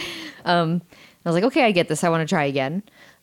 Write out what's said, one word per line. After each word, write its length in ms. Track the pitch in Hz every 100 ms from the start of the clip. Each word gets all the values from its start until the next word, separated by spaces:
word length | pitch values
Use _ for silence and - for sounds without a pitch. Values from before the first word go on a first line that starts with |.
| - -
<laughs> 260 | - - -
Um, 320 | 175 165 175 - - - _ 170
I 40 |
was 60 | 170
like, 80 | 226
"Okay, 180 | 320 247
I 60 |
get 160 | 175 165
this. 160 | 156
I 60 | 175
wanna 160 | 165 160
try 200 | 185 143
again." 360 | 139 131 175 - - - _